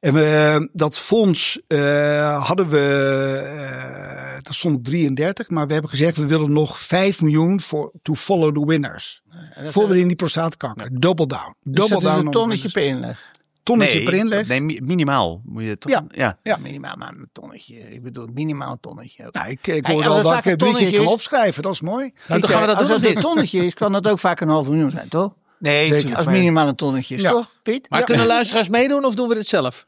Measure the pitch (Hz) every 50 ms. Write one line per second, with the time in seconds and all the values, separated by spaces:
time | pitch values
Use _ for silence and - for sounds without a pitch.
0 | - 160 131 156 156 151 151 151 151 151 151 151 160 - _ 170 160 151 - -
1 | - - 202 226 220 196 170 - - - - - - _ 165 143 143 143 147 147
2 | 147 147 147 147 147 151 147 147 139 - 170 185 190 165 151 147 143 143 139 139
3 | 135 135 135 135 135 135 135 135 139 139 143 147 143 135 131 131 131 131 131 139
4 | 143 139 135 135 131 135 135 135 135 - - - - 175 151 131 120 117 143 175
5 | 160 143 135 131 151 175 196 - 233 - 175 160 151 139 151 156 151 151 - 135
6 | 151 170 160 - 151 143 156 160 151 147 147 151 156 143 - - - - - 180
7 | 190 196 196 - 170 156 147 156 160 170 190 196 160 - - 151 147 - _ 170
8 | _ - 156 120 - - 202 180 160 151 147 151 147 147 160 156 147 120 - -
9 | - - - - _ _ _ - 170 - - - 139 151 147 190 214 202 190 180
10 | 180 180 175 160 180 160 - 165 165 165 - _ - 127 110 104 107 120 131 127
11 | 131 175 185 160 165 135 131 113 - - - _ _ 143 135 151 202 214 208 190
12 | - - 156 156 156 151 - 226 226 233 220 196 - 208 - 208 156 139 135 127
13 | 120 117 120 - - - _ - _ _ _ _ _ - 240 233 - 143 120 101
14 | 104 131 170 190 220 226 214 202 208 - 123 135 143 156 156 117 131 127 180 180
15 | 156 139 139 131 104 85 82 90 117 - 110 110 113 110 107 - - - 262 202
16 | 151 - - - 139 113 92 _ _ 220 208 - 135 135 139 143 135 - - -
17 | - - - - - - _ - - - - - - - 117 117 123 113 110 117
18 | 120 127 - 117 120 113 120 135 151 156 151 139 135 131 127 117 - - - -
19 | 117 123 - _ 110 117 - - - - 135 - _ - 165 151 135 - 160 151
20 | 151 - 151 156 - - - 240 226 190 180 156 156 208 220 247 202 185 190 208
21 | 208 - 233 226 - - - 269 226 196 156 - 147 190 190 - 151 170 202 240
22 | 269 262 - _ - - 165 170 190 - 190 165 214 214 214 202 - 285 220 220
23 | 220 220 180 220 - 311 339 311 277 185 - 185 180 180 170 - 214 208 196 202
24 | 185 214 208 185 - 190 175 - 180 156 156 156 143 131 147 160 156 277 - -
25 | - - - 160 190 202 - _ _ _ _ _ - 147 147 147 151 160 147 147
26 | 147 143 120 - 170 156 185 190 180 170 165 160 156 143 135 - - 143 135 131
27 | 127 - 131 127 196 180 240 240 233 - _ _ _ - 226 269 262 - - 151
28 | 247 - 240 233 233 226 233 240 240 - - 226 220 175 208 233 247 277 285 285
29 | 277 262 220 202 247 233 233 220 214 - - 185 139 127 123 - -